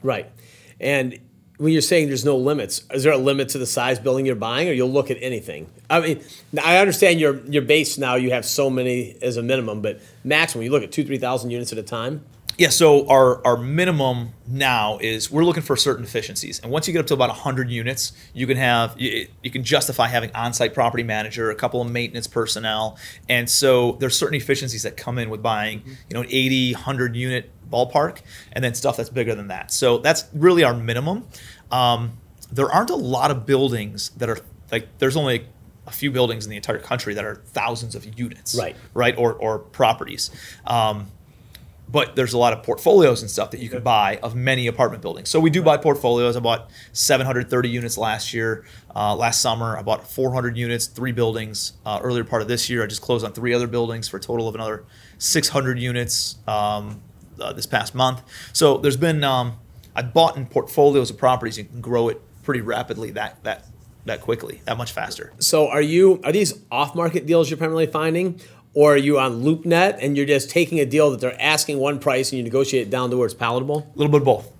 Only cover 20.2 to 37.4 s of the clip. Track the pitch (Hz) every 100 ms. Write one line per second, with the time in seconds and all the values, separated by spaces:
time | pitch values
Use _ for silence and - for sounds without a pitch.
20.2 | 113 113 120 117 117 - 120 120 117 107
21.2 | 107 113 113 107 123 123 120 120 117 120
22.2 | 110 120 113 110 110 110 110 - - -
23.2 | - 123 120 - 139 127 120 120 131 -
24.2 | 139 143 117 135 131 113 110 - - 123
25.2 | 113 107 113 107 107 104 131 131 - 117
26.2 | 123 131 131 131 127 110 - 135 123 117
27.2 | 127 127 - - - 117 127 151 160 -
28.2 | - - - - 127 113 139 127 117 127
29.2 | 117 107 101 92 - - 131 120 139 165
30.2 | - 151 170 175 139 120 117 117 147 202
31.2 | - - - - - 127 123 120 117 117
32.2 | - - - 117 139 170 240 - 127 127
33.2 | 143 131 110 135 135 120 104 104 - -
34.2 | 117 113 - - - 117 - - 131 147
35.2 | 143 120 127 - - - - - 143 127
36.2 | 120 113 107 104 - 107 - - - 104
37.2 | 104 104